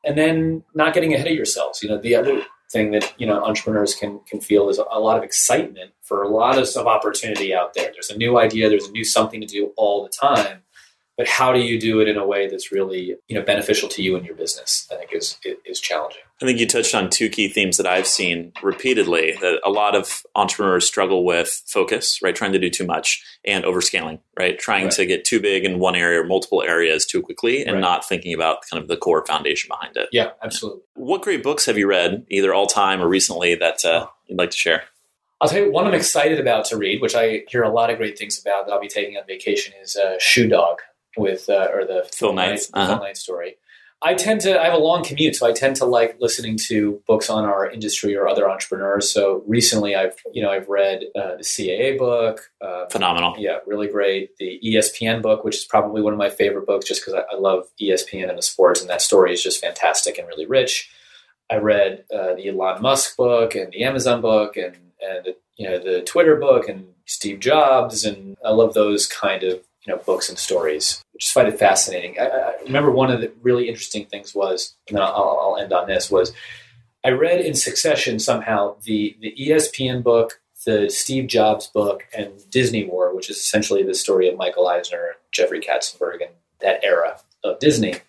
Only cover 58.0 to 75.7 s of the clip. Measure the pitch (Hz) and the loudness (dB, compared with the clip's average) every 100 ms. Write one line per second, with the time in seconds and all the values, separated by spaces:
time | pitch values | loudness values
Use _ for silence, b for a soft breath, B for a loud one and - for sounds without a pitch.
58 | - 95 92 90 - - 90 87 90 87 | -2 -8 -6 -4 -4 4 4 4 -2 -2
59 | - 98 90 87 92 - 87 85 82 - | 4 6 4 2 -2 -2 -4 0 0 2
60 | - - 85 80 80 131 113 - - b | -2 -4 -10 -10 0 2 2 -2 -6 b
61 | b b b b _ 110 107 101 98 95 | b b b b _ -2 4 4 4 0
62 | - 107 92 92 98 95 92 92 123 135 | -8 -4 -2 -2 -4 -2 -2 0 2 2
63 | - - 123 120 117 104 92 95 127 135 | 0 2 4 4 2 0 -6 -2 -2 0
64 | 120 120 113 110 104 - 90 - _ _ | 0 2 4 2 2 -4 -8 -10 _ _
65 | 98 92 90 - _ _ 98 90 90 90 | -8 -6 -8 -10 _ _ -6 -4 -2 -2
66 | - 170 165 151 143 123 107 95 92 _ | 0 4 6 6 6 4 2 -8 -14 _
67 | - - 104 98 117 156 139 131 120 110 | -12 -8 -8 -4 2 4 6 4 2 -2
68 | 110 98 98 98 110 110 110 107 104 104 | -4 -6 -14 -8 2 4 4 4 2 2
69 | - - 101 95 95 92 _ _ - 90 | -2 -2 -2 -2 -2 -4 _ _ -10 -8
70 | - 92 - - - 76 80 76 - - | -2 -2 -2 -6 -2 -2 0 -2 -4 -4
71 | _ - - - 107 110 101 95 - 90 | _ -6 -2 2 2 2 2 2 0 -4
72 | 87 - 131 131 - - 131 139 147 131 | -8 -4 -2 0 -4 -6 -2 0 2 2
73 | 131 120 113 - 123 123 117 113 - 107 | 2 0 -4 -2 0 2 0 -6 -8 -10
74 | 101 101 - 101 98 92 - _ - 104 | -10 -14 -10 -4 -2 -2 -6 _ -6 -2
75 | 95 104 101 - 98 95 87 | 0 2 0 2 0 -2 -2